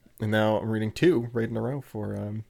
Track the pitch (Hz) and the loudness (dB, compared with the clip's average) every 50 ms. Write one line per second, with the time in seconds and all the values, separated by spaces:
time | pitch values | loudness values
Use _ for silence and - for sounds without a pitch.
0 | _ - _ - 110 104 107 107 107 107 110 - - 110 110 107 110 107 - - | _ -18 _ -6 -2 0 2 4 4 4 2 2 0 0 -2 0 -2 -2 0 4
1 | - 175 170 120 117 120 117 117 113 113 113 113 110 120 139 143 135 - - 110 | 4 4 4 4 2 -2 -2 -2 -2 -2 -2 -4 -4 -4 -4 -6 -8 -10 -10 -8
2 | 104 101 101 101 101 104 107 110 110 _ | -6 -6 -6 -6 -6 -6 -6 -8 -10 _